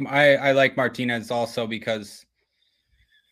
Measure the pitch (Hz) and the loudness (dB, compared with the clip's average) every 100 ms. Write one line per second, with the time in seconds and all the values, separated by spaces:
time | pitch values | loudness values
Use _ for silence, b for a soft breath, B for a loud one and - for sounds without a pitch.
0 | 139 139 147 139 139 135 135 131 123 120 | -2 4 4 4 4 4 2 2 -4 -4
1 | 123 120 110 120 117 120 113 110 113 110 | -4 -4 -4 -4 -4 -4 -6 -6 -6 -6
2 | 104 - _ _ _ _ _ _ _ _ | -8 -18 _ _ _ _ _ _ _ _
3 | _ _ _ | _ _ _